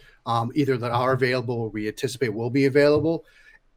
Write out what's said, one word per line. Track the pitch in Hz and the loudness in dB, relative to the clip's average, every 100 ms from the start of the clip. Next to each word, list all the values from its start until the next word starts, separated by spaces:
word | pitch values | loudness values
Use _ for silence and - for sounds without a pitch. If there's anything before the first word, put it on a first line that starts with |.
| - _ | -20 _
um, | - 117 117 | -4 -2 0
either | 151 135 123 | 0 0 0
that | 120 | -2
are | 120 127 | 0 0
available | 135 127 127 120 117 | 0 0 -2 -2 -4
or | 113 | -6
we | 107 107 | -6 -6
anticipate | - 123 - 120 | -6 -6 -4 -4
will | 104 117 | -4 -2
be | 135 139 | 2 4
available. | 139 147 147 151 165 - _ - - _ | 6 6 4 2 -4 -8 _ -20 -20 _